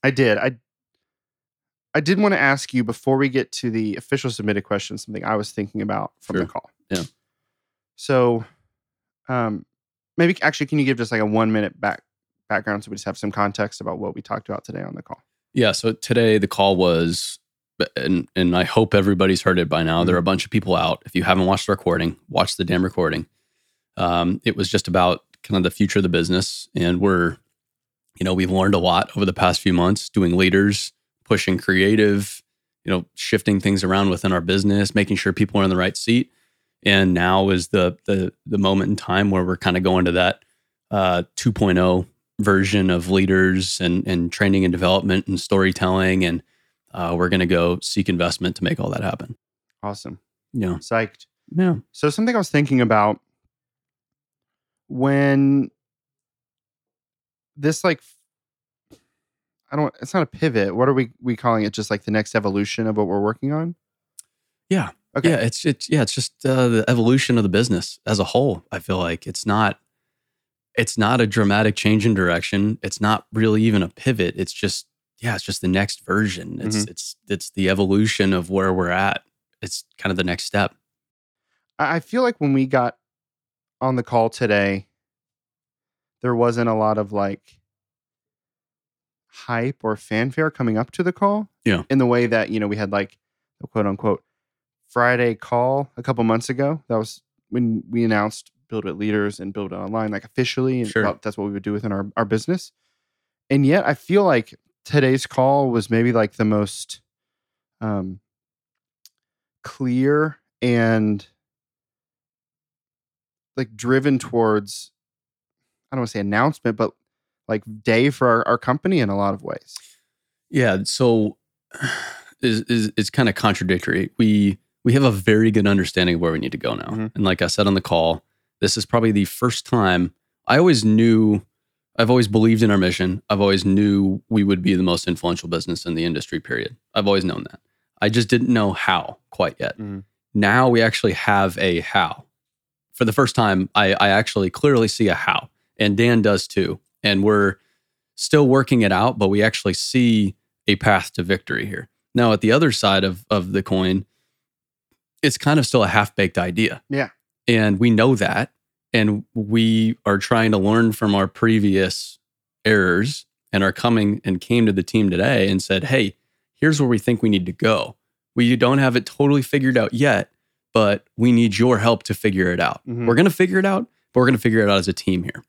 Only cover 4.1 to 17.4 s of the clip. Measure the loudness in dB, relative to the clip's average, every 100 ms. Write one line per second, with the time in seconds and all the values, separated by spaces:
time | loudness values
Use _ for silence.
4.1 | -4 -4 -6 -4 -4 -2 -6 -6 -14 -12
5.1 | -10 -4 -4 -4 -8 -8 -6 -6 -6 -8
6.1 | _ -8 -6 -4 -8 -14 _ _ -8 -8
7.1 | _ _ _ _ _ _ _ _ _ -2
8.1 | 2 2 0 -6 _ _ _ _ _ _
9.1 | _ -6 -4 -4 -6 -12 _ _ _ _
10.1 | 0 0 2 -2 -2 -4 0 0 -2 -2
11.1 | -2 0 2 2 0 -2 -4 -6 -6 _
12.1 | _ _ _ _ -6 -4 -6 -8 -12 -10
13.1 | -8 -8 -4 -4 -2 -6 -6 -10 -8 -8
14.1 | -10 -10 -10 -8 -12 -10 -12 -12 -14 -16
15.1 | -20 _ _ _ 0 0 2 -4 -4 -2
16.1 | 2 4 4 2 2 2 4 2 2 0
17.1 | -2 -8 -14